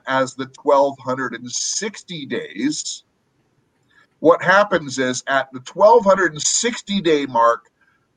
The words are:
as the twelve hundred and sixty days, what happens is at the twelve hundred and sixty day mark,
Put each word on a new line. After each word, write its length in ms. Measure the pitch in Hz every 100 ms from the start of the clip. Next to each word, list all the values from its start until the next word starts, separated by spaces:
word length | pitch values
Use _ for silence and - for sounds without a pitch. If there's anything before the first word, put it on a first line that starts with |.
| -
as 280 | 131 127 -
the 120 | 131
twelve 500 | 131 143 139 139 135
hundred 340 | 123 131 127
and 180 | 120 123
sixty 720 | - - - 214 202 - 175 131
days, 800 | 107 76 85 131 156 - - _ _ _ _ _ _ _ _ _ _ _ _
what 220 | 151 165
happens 580 | 156 190 202 180 147 127
is 240 | 127 127 -
at 240 | 135 131
the 80 | 127
twelve 440 | 127 165 202 240 196
hundred 260 | 185 175
and 80 | 151
sixty 600 | - - 240 240 - 196
day 240 | 165 151 139
mark, 420 | 120 117 117 _ _ _ _ _